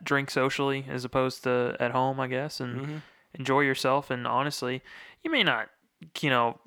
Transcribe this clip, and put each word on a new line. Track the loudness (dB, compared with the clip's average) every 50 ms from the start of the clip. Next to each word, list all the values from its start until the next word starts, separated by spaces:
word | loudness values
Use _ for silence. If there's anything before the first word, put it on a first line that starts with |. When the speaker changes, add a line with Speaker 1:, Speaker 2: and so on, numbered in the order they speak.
| -2
Speaker 1:
drink | 0 2 2 2 0
socially | 2 2 2 2 2 2 0 0 0 -2 -4
as | -6 -6 -6 -4
opposed | -2 0 2 2 2 -2 -2 -2
to | 0 2 2 2 0 0 0
at | 0 0
home, | 2 2 0 0 0 -2
I | -4
guess, | -2 -2 -4 -4 -4 -6 -6
and | -6 -6 -6 -6
Speaker 2:
Mm-hmm. | -6 -6 -8 -10 -12 -16 _ _ _ _ -12
Speaker 1:
Enjoy | -6 -2 2 4 4
yourself, | 4 4 2 2 2 2 2 2 0 -2
and | -4 -4 -2
honestly, | 0 0 0 0 0 -2 -4 -4 -4 -4 -6 -8 -14 -18 -20 -20 -20 -16 _ -4
you | -2
may | 0 2 4
not, | 2 2 2 -2 -6 _ _ _ _ _ _ -20 -14 -6 -2
you | 2 4
know, | 4 4 4 2 0 -4 _